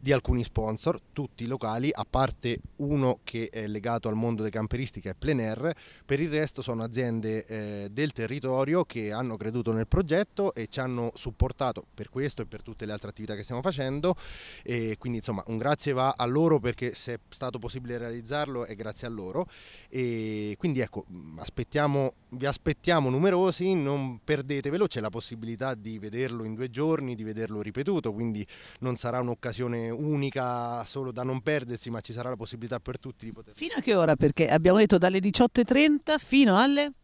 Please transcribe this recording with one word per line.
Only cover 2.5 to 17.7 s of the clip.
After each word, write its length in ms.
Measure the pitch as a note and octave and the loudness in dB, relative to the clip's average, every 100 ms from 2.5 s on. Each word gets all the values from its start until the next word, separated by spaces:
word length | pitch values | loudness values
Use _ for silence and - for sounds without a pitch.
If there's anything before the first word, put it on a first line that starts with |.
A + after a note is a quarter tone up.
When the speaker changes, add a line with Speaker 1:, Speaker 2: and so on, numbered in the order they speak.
| A#2+ - - | -2 -6 -6
Speaker 1:
uno 440 | C#3+ D3 C3 A#2+ | -2 2 2 2
che 240 | - A#2 A2+ | -2 -6 -6
è 160 | A2 G#2+ | -6 -6
legato 420 | G#2+ G#2+ A#2 A2+ | -4 -2 -2 -2
al 60 | |
mondo 280 | A2 A#2 A2+ | 0 0 0
dei 80 | A2 | -2
camperisti, 500 | A2+ A2 B2 C3+ - | -2 -2 -2 -4 -6
che 100 | F#2+ | -10
è 40 | |
Plein 260 | F#2 D3 C#3+ | -6 0 0
Air. 320 | A2 A2 D3 D#3+ - - | 0 -2 -4 -4 -10 -20
Per 160 | _ C#3 | _ -2
il 80 | E3 | 0
resto 320 | D3+ D3+ - | 0 -2 -4
sono 220 | B2+ A#2 | -6 -4
aziende, 640 | A2+ A#2 B2+ A2+ A2 A2 - | -4 -2 0 0 -2 -4 -6
eh, 420 | A2 G#2 G#2 G2+ | -8 -6 -8 -8
del 220 | G#2+ D3+ | -4 -4
territorio 720 | - A2+ C3+ C3 C3 C3+ E3+ | -2 -6 -4 -2 0 2 2
che 280 | E3+ A#2+ G#2+ | 0 -4 -4
hanno 240 | G#2+ B2+ A2 | -4 -4 -4
creduto 340 | G#2 A#2 A2+ | -4 -2 0
nel 140 | A2 A2+ | 0 2
progetto 680 | E3 F3+ D#3+ G#3 - G3 | 2 4 2 0 0 -2
e 140 | - A2 | -2 -6
ci 120 | - | -4
hanno 300 | B2+ B2 A#2 | -4 -2 -4
supportato 720 | - - A2 C3+ - C3 A2+ - | -4 -12 0 -2 2 -2 -2 -10
per 160 | - G#2+ | -14 -10
questo 320 | B2+ C#3 - | -4 -4 -4
e 40 | A2 | -10
per 160 | A2 | -10
tutte 220 | - A2 | -14 -12
le 80 | G#2+ | -8
altre 160 | G#2 G2+ | -8 -10
attività 260 | - G#2+ | -12 -10
che 80 | G#2 | -8
stiamo 200 | G2+ B2 | -6 -4
facendo, 520 | D#3 C#3+ C3 C#3 E3+ F3+ - - - - | -4 -2 -4 0 0 0 -4 -14 -14 -16
e 340 | - A#2+ A2+ G#2+ | -6 -2 -2 -4
quindi 200 | B2+ A#2 | -4 -4
insomma 240 | G#2+ G2+ - | -4 -4 -4
un 100 | A2+ | -2
grazie 360 | B2 D3 - | 0 0 0
va 220 | B2+ C3 - | 2 2 2
a 100 | A#2+ | 0
loro, 340 | C3+ E3 D#3 | 4 4 4
perché 340 | A#2 A#2 B2 | 2 -2 -4
se 200 | - - | -6 -8
è 40 | A#2 _ | -10 _
stato 280 | - B2+ B2 | -10 -8 -6
possibile 380 | A#2 | -8